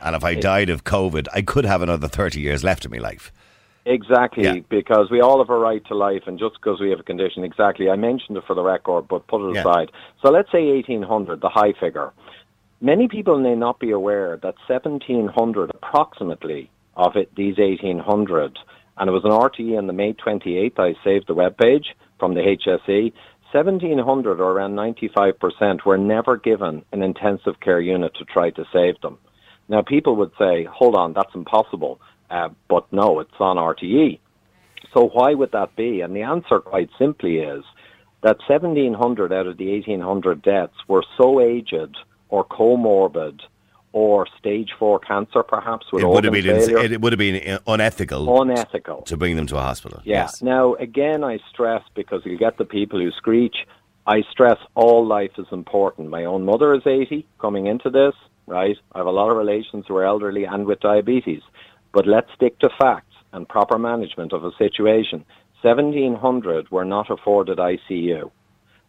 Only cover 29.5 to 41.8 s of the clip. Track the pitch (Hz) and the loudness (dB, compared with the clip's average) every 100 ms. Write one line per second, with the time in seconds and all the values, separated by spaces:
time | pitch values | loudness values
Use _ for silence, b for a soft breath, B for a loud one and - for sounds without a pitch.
29.5 | b - 107 - 143 151 110 92 - 98 | b -2 -2 0 0 2 0 0 0 2
30.5 | 85 85 - 123 104 85 90 98 90 85 | 2 -2 2 4 4 2 -2 -4 -6 0
31.5 | 110 110 92 73 - b b _ 87 82 | 0 0 -4 -8 -10 b b _ -6 -6
32.5 | - - 87 - 98 104 78 76 - 95 | -10 -2 -2 0 0 2 2 -4 -2 0
33.5 | 90 82 80 90 131 147 - _ _ _ | 0 -2 -4 -2 2 2 -2 _ _ _
34.5 | B B B - 127 120 117 131 143 131 | B B B -2 2 4 4 2 2 0
35.5 | 107 92 - 117 98 85 101 117 170 - | -2 -4 -4 -4 -4 -6 -6 -6 -6 0
36.5 | 101 92 95 87 - 139 147 90 80 76 | 0 0 -4 -4 -2 -2 -2 -2 -2 -4
37.5 | 69 - b b b b _ 110 107 - | -10 -14 b b b b _ 0 2 0
38.5 | 147 170 151 131 107 120 110 90 92 92 | 0 0 0 0 0 -2 0 -2 -2 -4
39.5 | 90 95 104 104 98 90 98 90 78 98 | -6 -6 -4 -4 -6 -4 -2 -2 -2 0
40.5 | 98 85 - - 95 - - 131 135 120 | 0 -2 -8 -2 0 0 2 4 6 2
41.5 | 120 107 82 | 0 -4 -8